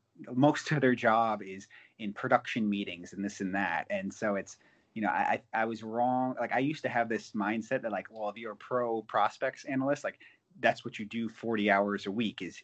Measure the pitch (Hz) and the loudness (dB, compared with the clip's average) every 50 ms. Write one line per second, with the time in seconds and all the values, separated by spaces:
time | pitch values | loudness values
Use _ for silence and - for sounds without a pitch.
0 | _ _ _ - - - 127 123 143 151 147 - - - 156 147 135 127 123 113 | _ _ _ -16 -12 -4 2 4 6 6 6 4 0 -2 2 4 4 4 4 4
1 | 120 113 110 113 117 113 107 104 98 95 95 98 98 - - - - _ _ - | 4 4 6 6 4 2 0 -2 -6 -10 -12 -12 -14 -16 -20 -20 -20 _ _ -10
2 | 113 101 101 - - 123 127 120 123 - - 123 107 104 101 101 101 - 87 87 | -8 -8 -6 -4 2 2 2 2 2 0 -2 0 2 2 2 0 -2 -4 -8 -10
3 | 85 - 92 95 98 101 - - 98 92 95 98 98 87 85 78 - - 104 98 | -14 -12 -8 -6 -6 -6 -4 -4 -4 -2 0 0 0 0 0 -2 -2 -4 -4 -4
4 | 95 98 - - 110 107 101 95 - - - - _ _ _ _ _ _ - 110 | -4 -6 -6 -4 -2 -2 -2 -2 -4 -8 -12 -20 _ _ _ _ _ _ -6 -2
5 | 107 92 - 95 101 - 107 110 - _ - 110 113 113 113 104 110 110 110 120 | 0 0 2 2 2 0 0 -2 -4 _ -2 0 0 0 -2 -4 -6 -4 0 0
6 | 123 127 127 127 127 127 127 - 120 107 107 123 135 147 156 - - 123 123 120 | 2 2 2 2 0 0 -2 -2 -2 0 0 0 0 0 0 -2 -4 -2 0 0
7 | 117 113 113 104 - - - 110 98 104 110 113 107 - 135 131 - 110 104 92 | 0 0 -2 -4 -4 -6 -4 -2 -2 0 -2 -2 -2 -2 -2 -2 -2 -2 -4 -4
8 | 90 - 110 110 107 104 101 113 117 110 104 104 - - 127 123 123 120 113 113 | -6 -8 -8 -6 -6 -6 -6 -6 -8 -10 -10 -12 -6 -2 0 0 0 0 0 -2
9 | 107 - - 110 104 110 - - 139 131 - - - - 135 131 131 139 143 - | -4 0 2 2 4 2 2 0 -2 -4 -4 -4 -6 -4 -2 0 2 2 0 0
10 | - 98 - - - - - _ _ _ _ - 123 117 120 - - 120 - - | -2 -6 -8 -8 -14 -20 -20 _ _ _ _ 0 2 2 2 2 -4 -10 -10 -8
11 | 107 101 - 113 117 110 - - - 113 113 104 101 104 98 98 101 101 101 95 | -8 -6 -4 -4 -4 -6 -6 -6 -4 0 0 4 6 6 6 6 6 2 0 -2
12 | - 101 98 113 117 98 82 - 92 82 - - | -4 -4 -2 -2 -2 -2 -2 -4 -8 -8 -8 -8